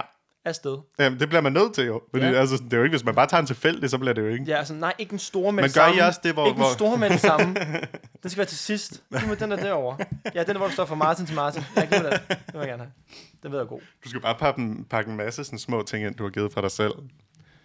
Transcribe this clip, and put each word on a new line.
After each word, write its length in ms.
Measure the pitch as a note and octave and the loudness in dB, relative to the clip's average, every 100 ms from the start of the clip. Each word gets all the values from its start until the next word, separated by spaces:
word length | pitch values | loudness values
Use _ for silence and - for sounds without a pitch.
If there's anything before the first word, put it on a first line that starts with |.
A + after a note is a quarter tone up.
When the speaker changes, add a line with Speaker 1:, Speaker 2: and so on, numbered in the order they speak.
| - _ _ _ E3+ | -2 _ _ _ -10
Speaker 1:
Afsted. 300 | D#3+ C#3+ C3+ - - | -8 -8 -10 -12 0
Speaker 2:
Jamen, 200 | C#3 B2+ | 0 2
det 100 | D3 | 2
bliver 120 | E3 | 2
man 120 | C#3 | 4
nødt 200 | D3 A3 | 4 2
til 120 | G#3 B2 | 2 -2
jo. 160 | A2 - | -4 -4
Fordi, 140 | C3 C3 | 0 2
Speaker 1:
Ja. 60 | |
Speaker 2:
altså, 240 | B2+ C3+ C3+ | 4 4 0
det 100 | A#2+ | 0
er 40 | A#2 | 2
jo 60 | |
ikke, 100 | C3+ | 4
hvis 100 | D#3 A#2+ | 2 2
man 100 | A#2 | 4
bare 120 | C#3+ | 4
tager 140 | E3+ | 4
en 60 | D3+ | 2
tilfældig, 420 | B2+ D#3+ E3+ C#3 | 0 0 0 -2
så 80 | C3 | 0
bliver 160 | C3 | 0
det 80 | A#2 | 0
jo 60 | G#2+ | 0
ikke. 160 | A#2+ C#3 | -2 -2
Speaker 1:
Ja, 160 | D3 | -4
sådan, 160 | D3 D#3 | -4 -4
"Nej, 140 | E3+ F#3 | -4 -4
ikke 120 | G3+ | -8
den 100 | G3+ | -8
store 320 | - G3 F#3+ | -4 -2 0
med 120 | G3+ | 2
Speaker 2:
Men 60 | C#3 | 4
Speaker 1:
det 40 | C#3+ | 8
Speaker 2:
gør 60 | D#3+ | 8
I 40 | |
Speaker 1:
samme. 160 | F#3 F3 | 8 4
Speaker 2:
også 140 | F3 | 4
det, 100 | E3+ | -2
hvor, 120 | D3+ D3+ | 2 2
Speaker 1:
Ikke 80 | A3+ | 4
den 60 | |
Speaker 2:
hvor 100 | C3+ | 2
Speaker 1:
store 240 | A#2+ G#3+ A#3+ | 4 2 2
med 120 | G#3 | 2
det 100 | F3 | 4
samme. 340 | G3+ D#3 F3 | 4 4 2
Speaker 2:
<laughs> 680 | F#3+ D#3+ D#3+ - - - - | 0 -4 -6 -8 -14 -20 -16
Speaker 1:
Den 60 | F#3 | -10
skal 80 | F#3 | -4
være 80 | F#3 | -4
til 100 | D3+ | -4
sidst. 460 | - G#3+ - - _ C3 | -4 -6 -6 -16 _ -4
Giv 80 | A3 | -4
mig 120 | G#3 | -4
den 120 | G#3+ | -4
der 60 | G3 | -2
derovre. 400 | G3 E3+ B2+ C3+ G3 - - F3 | -2 -2 -4 -6 -8 -8 -6 -4
Ja, 40 | |
den 80 | E3+ | -4
der, 100 | G3+ | -2
hvor 100 | G3 | -2
du 60 | |
står 120 | F3+ E3 | -2 -4
fra 100 | D#3 | 0
Martin 300 | D#3 E3+ E3 | 0 0 -4
til 100 | D#3 | -2
Martin. 280 | C#3+ D#3 C3+ A3+ | -2 -4 -2 -2
Ja, 60 | D#3 | 2
giv 180 | G3+ | 2
mig 80 | D#3 | 2
den. 80 | F#3 - | -2 -2
Den 80 | F#3 - | -6 -6
vil 60 | D#3 | -10
jeg 80 | C#3 | -10
gerne 160 | A#2+ | -10
have. 80 | B2 _ _ - - _ | -14 _ _ -20 -20 _
Den 80 | D3 | -10
ved 80 | C#3 | -8
jeg 40 | A#2+ | -8
er 40 | |
god." 120 | B2+ - _ | -12 -18 _
Speaker 2:
Du 60 | A#2+ | -14
skal 120 | B2 | -4
bare 140 | - A#2 | -4 0
pakke 260 | D3 C3+ | 0 0
en, 240 | A2+ G#2+ - | -6 -6 -4
pakke 220 | A2+ G#2+ | -4 -4
en 60 | G#2+ | -6
masse 260 | G#2+ A#2 | -8 -8
sådan 160 | C#3 A2 | -12 -12
små 240 | - A#2 | -6 -4
ting 220 | G#2 G#2+ G#2 | -4 -6 -6
ind, 100 | - | -6
du 80 | |
har 60 | G2+ | -8
givet 240 | G#2 G#2 | -4 -4
fra 80 | G2+ | -2
dig 100 | G2 | -4
selv. 220 | - G#2+ - C#3 _ _ _ _ _ | -2 -2 -4 -16 _ _ _ _ _